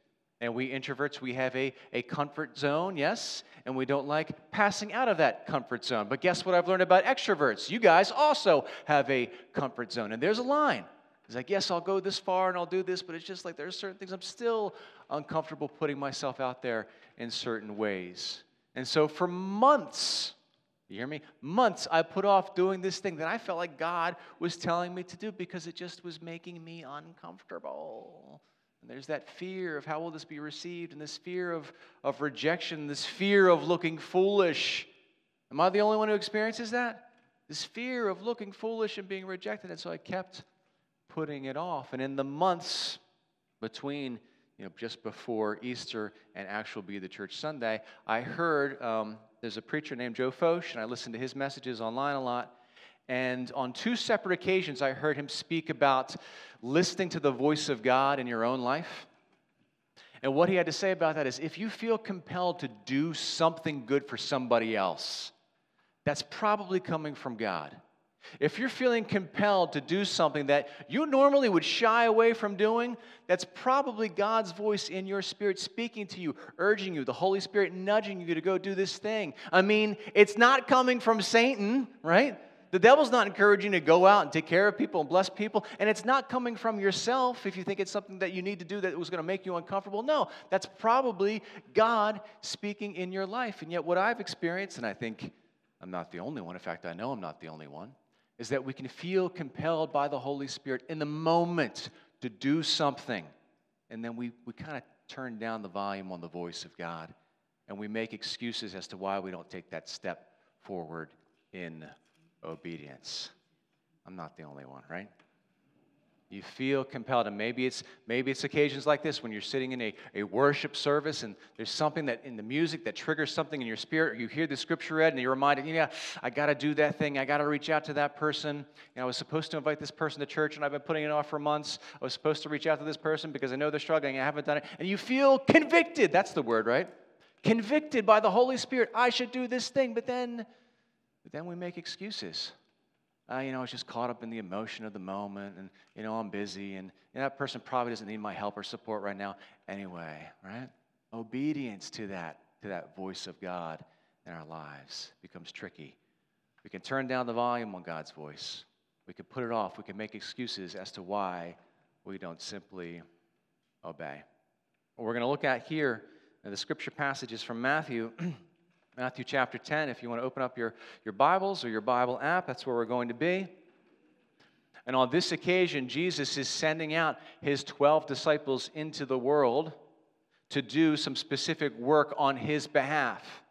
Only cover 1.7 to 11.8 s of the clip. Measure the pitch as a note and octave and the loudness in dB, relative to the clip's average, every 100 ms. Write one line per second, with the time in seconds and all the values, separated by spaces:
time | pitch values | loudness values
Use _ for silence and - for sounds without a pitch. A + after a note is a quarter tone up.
1.7 | - - B2 C3 - C#3+ - C#3+ - C#3+ | -4 -8 -6 -4 -4 -4 -6 -10 -4 0
2.7 | D3+ F#3 F3 D3 A#3 - - - - - | 0 -2 0 0 -2 -6 -10 -14 -14 -6
3.7 | C3 C3 C#3 C#3 D3+ D#3+ - - - G#3 | -2 0 0 0 -2 -2 -8 -6 0 2
4.7 | - G#3 A3 B3+ E3+ C#3 - - C#3 - | 0 -4 0 2 4 4 2 -2 -4 -2
5.7 | A#2 - A#2+ G2+ C3+ F3+ F3 F#3 F3+ F3 | -6 -2 -2 0 0 2 2 4 4 4
6.7 | F#3 F3+ F#3 F#3+ C4 - F3 C#3 G#2+ - | 4 8 8 6 2 2 4 4 2 -2
7.7 | G#3 G#3 E3 G#3 A3+ D4+ D4 G#3 D3+ - | 4 8 10 8 6 4 6 6 6 4
8.7 | - - D3 C3+ C3 A#2+ - - - C3+ | -4 2 4 4 2 0 -6 -10 -4 -4
9.7 | - A#2 A#2+ G#2 A2+ D#3 A3 B3 C#4+ D4 | -4 -6 -4 -4 0 2 2 2 2 4
10.7 | C3 F2+ - _ _ - A#2 B2+ G3 - | 2 -4 -20 _ _ -12 -8 -2 0 0
11.7 | F3 | -2